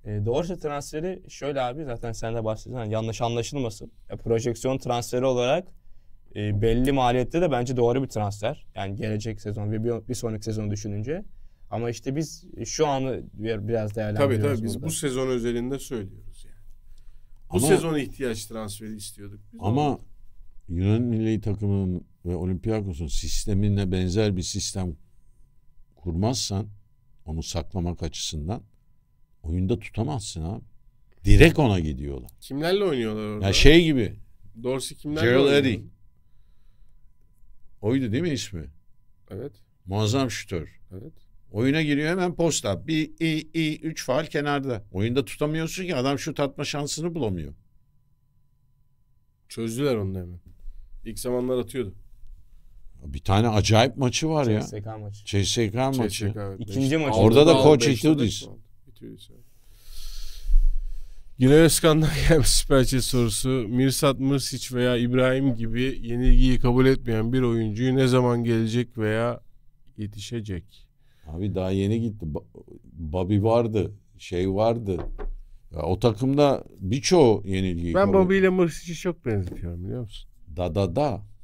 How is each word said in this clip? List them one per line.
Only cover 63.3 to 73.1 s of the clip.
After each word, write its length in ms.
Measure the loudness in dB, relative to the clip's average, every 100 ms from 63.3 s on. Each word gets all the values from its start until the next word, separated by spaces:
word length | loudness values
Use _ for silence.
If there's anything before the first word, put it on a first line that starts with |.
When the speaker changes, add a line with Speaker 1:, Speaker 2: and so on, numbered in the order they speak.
| 0 -2
Speaker 2:
Mirsat 720 | -2 0 2 2 2 0 2
Mırsic 560 | 0 0 -2 -8 -6 0
veya 220 | 0 2
İbrahim 580 | 2 2 2 2 0 0
gibi 260 | -2 -2
yenilgiyi 800 | -2 -4 -4 2 8 10 10 6
kabul 260 | 4 6 6
etmeyen 480 | 4 2 0 2
bir 80 | 2
oyuncuyu 540 | 2 0 -2 0 0 2
ne 120 | 4
zaman 360 | 4 4 2
gelecek 540 | 2 2 2 0 -2 -2
veya 440 | -2 0 -2 -4 -14 -20 -20 _ -20 -12
yetişecek? 880 | -12 -10 -10 -10 -8 -10 -10 -20 -20 _ _ _ -12
Speaker 3:
Abi 280 | -6 -4 -2
daha 160 | -2
yeni 300 | 0 0 0
gitti. 240 | -2 -6 -8
Ba-, 180 | -8 -10 -20 -20 -20 -20
Bobby 480 | -12 -6